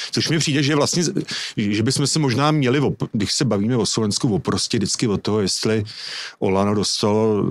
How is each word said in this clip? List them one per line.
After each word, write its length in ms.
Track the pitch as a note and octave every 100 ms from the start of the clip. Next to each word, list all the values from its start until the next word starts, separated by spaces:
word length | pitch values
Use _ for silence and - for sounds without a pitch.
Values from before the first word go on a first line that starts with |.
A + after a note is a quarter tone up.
| -
což 160 | A#2 G#2+
mi 100 | D#3+
přijde, 240 | D3+ C#3+
že 140 | C#3 D3
vlastně, 260 | C3+ F3+ D3+ G3 - - - -
že 260 | G#2 G#2
bychom 240 | A2+ C3+ C#3
se 120 | D#3+
možná 320 | C#3 A2+ D3+
měli, 300 | D#3 B2 C3
op-, 280 | B2 - -
když 200 | A2 G2
se 120 | -
bavíme 320 | C3 G#2 G#2+ B2+
o 100 | F#2+
Slovensku, 480 | - G#2 - C3+
oprostit 440 | F#2+ - G2 - A#2
vždycky 300 | G2 - A#2
od 140 | F#2+
toho, 180 | - G#2+
jestli 440 | F#2+ - A2+ A2 G#2 - - - - -
Olano 360 | G#2 F#2+ G2+
dostalo 680 | G#2 F#2 - G#2+ G#2+ A2 G#2 F2+